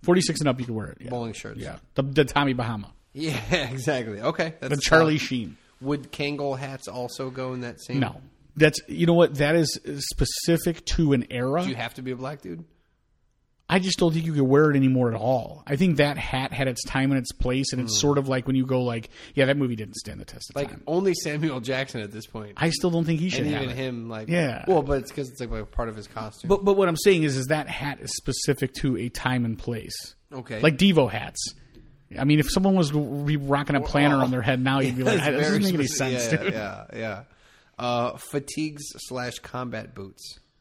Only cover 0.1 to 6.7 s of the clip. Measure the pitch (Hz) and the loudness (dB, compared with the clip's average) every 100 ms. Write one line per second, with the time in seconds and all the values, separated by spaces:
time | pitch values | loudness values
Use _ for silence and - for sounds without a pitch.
0.1 | 180 175 156 151 127 120 110 101 - 117 | 4 4 0 0 0 -2 -6 -6 -12 -8
1.1 | 123 117 107 110 107 113 110 - - 139 | -6 -6 -8 -12 -10 -12 -12 -10 -4 0
2.1 | 139 139 - 143 127 113 110 101 - _ | 2 2 4 2 0 -2 -4 -8 -16 _
3.1 | 139 160 131 107 175 131 131 127 139 113 | -8 -4 -4 0 0 0 -4 -2 -2 -2
4.1 | 101 120 165 165 160 131 143 - 160 160 | -4 -4 -2 -4 -4 -4 -2 6 6 6
5.1 | 156 - 127 110 - _ _ 131 143 123 | 2 0 -4 -6 -12 _ _ -4 -4 -4
6.1 | - 143 147 143 131 139 | -6 -4 -2 -4 -4 -6